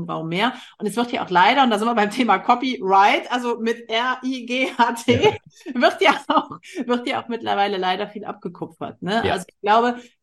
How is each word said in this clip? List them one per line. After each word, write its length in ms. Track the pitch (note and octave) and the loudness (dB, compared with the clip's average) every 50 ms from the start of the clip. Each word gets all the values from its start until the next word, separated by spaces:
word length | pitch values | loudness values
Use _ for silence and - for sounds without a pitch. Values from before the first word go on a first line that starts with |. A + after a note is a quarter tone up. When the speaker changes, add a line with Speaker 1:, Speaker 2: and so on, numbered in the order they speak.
| E3+ E3+ | -8 -8
Speaker 1:
Raum 200 | D#3+ D#3+ D#3+ E3 | -8 -8 -6 -6
mehr. 240 | E3+ F#3 G#3+ B3 B3 - - - - - | -2 -2 -2 -2 -2 -6 -14 -20 -14 -8
Und 80 | G#3 | -8
es 80 | G#3 G#3 | -4 -2
wird 160 | A3+ A#3+ A#3+ | -2 -4 -2
ja 120 | B3+ - - | -4 -6 -4
auch 60 | D#3+ | 0
leider, 320 | F3+ F3 F#3 G#3 B3+ C#4 C4+ | 4 4 6 6 6 4 4
und 60 | A#3+ | 4
da 80 | A3 | 2
sind 100 | G3+ G#3+ | 2 0
wir 60 | A#3+ A#3+ | 0 2
beim 160 | A3+ G#3 G3+ | 2 0 0
Thema 300 | - - B3+ A3 F#3+ F#3 | 0 0 2 2 2 2
Copyright, 920 | - - B3 A#3+ C#4 C4 A#3+ - - F#3 F#3+ G3 G3 G#3+ C4+ E4 - - | 2 2 2 2 0 -4 -4 -4 0 4 6 6 6 6 4 2 -2 -4
also 280 | A#3+ B3+ B3 A#3+ A#3 - | -4 -4 -2 -4 -4 -2
mit 300 | A3+ A3+ A#3 A#3 - - | -2 -4 -4 -4 -6 -4
R 280 | A3 A3+ A#3+ B3+ B3+ A#3+ B3 | -2 -2 0 -2 -4 -4 -6
I 220 | B3+ C4 B3+ A#3 | -6 -8 -8 -6
G 240 | A3+ B3 C4 C4 - - | -4 -2 -2 -2 -2 0
H 180 | - A#3+ A#3+ B3 | 2 2 2 0
T, 280 | - - - A#3+ B3+ | 0 0 2 2 4
Speaker 2:
Ja. 100 | F#4+ G#4+ G4+ - - - _ - - F4 B3+ | 4 2 2 0 -6 -20 _ -18 -16 -8 0
Speaker 1:
<laughs> 80 | B3 | 2
wird 200 | C#4 F4+ - - | 2 2 2 4
ja 140 | F#4+ D#4+ - - - - | 2 2 2 2 -2 0
auch, 200 | D#4+ D4+ - - - - - - - F4+ A#3 | 0 0 0 -2 -8 -18 -18 -14 -10 -8 -4
wird 220 | A3+ A#3+ A#3+ A#3+ | -2 -2 -2 -2
ja 140 | C#4+ B3 A#3 | -4 -6 -6
auch 60 | - | -6
mittlerweile 500 | A#3 A#3 A3+ A#3 G#3+ G3+ G3+ G3 G#3 G3+ | -6 -8 -6 -4 -2 0 0 0 0 0
leider 300 | F#3 F#3 F#3 F#3 F#3+ G#3 | -2 -2 -2 -2 -4 -6
viel 180 | G3+ - G#3 G3 | -8 -10 -12 -12
abgekupfert, 760 | - - - - F#3 F3 - E3+ - - _ D3 - - - - | -12 -12 -12 -12 -14 -12 -12 -14 -14 -12 _ -14 -14 -12 -10 -6
ne? 180 | F3 G#3 A3+ G#3 | -4 -2 -2 0
Speaker 2:
Ja. 80 | F#3 E3+ | -2 -2
Speaker 1:
Also 120 | F#3 F3 | -4 -6
ich 140 | - _ _ | -12 _ _
glaube, 360 | - G3+ G#3 A#3 A#3 B3 A#3+ A#3+ - - _ _ | 0 2 2 4 2 2 -2 -6 -12 -20 _ _